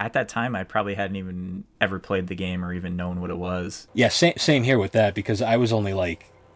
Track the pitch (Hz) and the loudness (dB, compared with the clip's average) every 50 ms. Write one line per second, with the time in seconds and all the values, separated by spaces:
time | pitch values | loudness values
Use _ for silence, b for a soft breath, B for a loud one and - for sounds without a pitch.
0 | 104 117 - 139 123 107 - 117 117 127 117 95 95 - - 113 104 101 98 98 | -4 -2 0 0 -2 0 -2 -2 -2 -2 -2 -4 -4 -2 -2 -2 -2 0 -2 -2
1 | 101 95 98 98 92 92 92 90 90 92 90 95 - - _ _ - 98 98 92 | -4 -4 -4 -6 -6 -6 -8 -8 -8 -8 -8 -10 -12 -14 _ _ 0 0 0 -6
2 | - - 101 95 90 90 95 90 95 90 90 90 90 87 90 90 87 90 87 87 | -4 -2 -2 -2 -2 -2 -4 -4 -4 -4 -2 -4 -4 -4 -4 -6 -6 -4 -4 -4
3 | 90 90 90 90 90 87 82 82 87 90 92 90 90 92 - - - - _ - | -4 -4 -4 -4 -4 -4 -6 -4 -4 -4 -2 -4 -4 -6 -8 -10 -16 -8 _ 2
4 | 120 107 - - - 170 - - - - 151 139 117 127 135 120 98 95 - 113 | 2 4 4 4 2 2 2 2 2 4 4 4 4 4 4 4 2 2 4 4
5 | 107 101 98 107 98 - 110 95 - 110 113 120 123 113 113 110 104 98 98 95 | 4 4 2 -2 -2 -2 0 0 2 2 4 4 4 4 2 2 0 0 0 -2
6 | 90 87 82 - - - _ _ _ _ _ | -2 -2 -4 -6 -10 -20 _ _ _ _ _